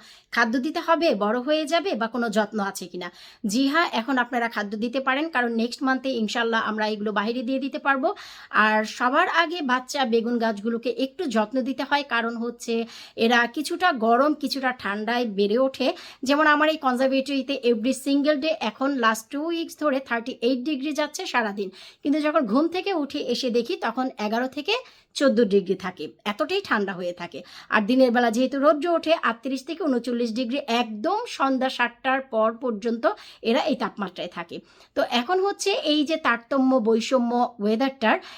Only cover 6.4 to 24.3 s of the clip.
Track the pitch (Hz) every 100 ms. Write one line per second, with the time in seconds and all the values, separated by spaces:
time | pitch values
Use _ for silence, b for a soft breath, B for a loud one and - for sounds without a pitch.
6.4 | 233 226 214 214 214 214 214 202 208 240
7.4 | 240 269 269 294 285 269 330 403 B B
8.4 | B 202 214 214 220 - 247 294 349 330
9.4 | 330 349 269 254 254 285 247 233 226 240
10.4 | 226 202 226 233 247 - 262 - 311 214
11.4 | 214 262 254 269 269 285 277 233 226 233
12.4 | 240 233 - 226 226 B B - 226 240
13.4 | 240 302 294 339 370 262 226 240 302 294
14.4 | 262 269 254 247 196 202 214 240 240 196
15.4 | 202 233 269 262 262 370 B B 254 285
16.4 | 311 294 311 311 262 247 262 269 269 277
17.4 | 269 277 240 220 247 254 285 285 285 294
18.4 | 311 311 220 - 269 269 226 220 - 285
19.4 | 330 330 330 - 302 262 - 233 240 -
20.4 | 240 254 277 269 302 294 294 330 370 247
21.4 | 208 202 190 B B B 294 302 302 320
22.4 | 220 254 330 349 392 339 277 294 - 240
23.4 | 254 233 233 359 233 262 254 - 208